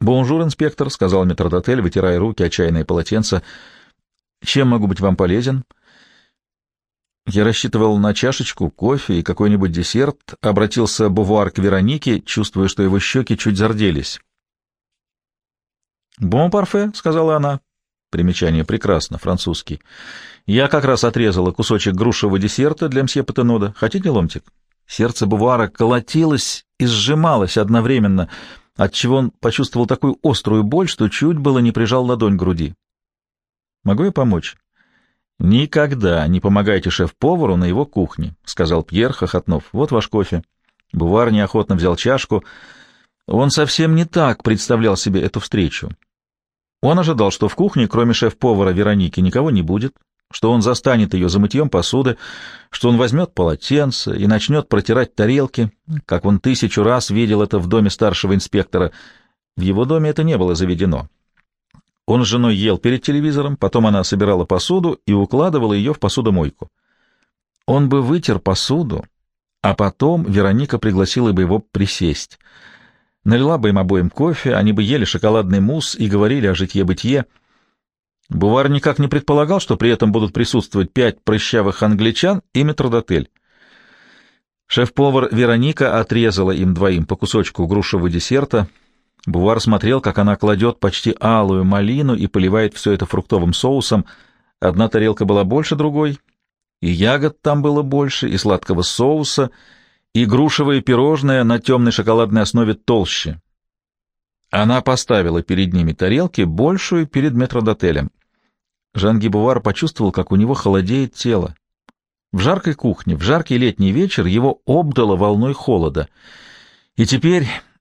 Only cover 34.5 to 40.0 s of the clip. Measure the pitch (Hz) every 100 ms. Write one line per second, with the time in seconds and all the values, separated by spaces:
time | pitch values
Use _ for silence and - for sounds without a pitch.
34.5 | - _ _ _ _ _ _ _ - 87
35.5 | 117 147 156 147 135 95 85 78 90 101
36.5 | 101 101 95 90 - 85 - 139 175 127
37.5 | 90 90 98 143 104 80 - 76 - -
38.5 | - 82 82 80 85 123 - 87 87 -
39.5 | 78 - 104 147 117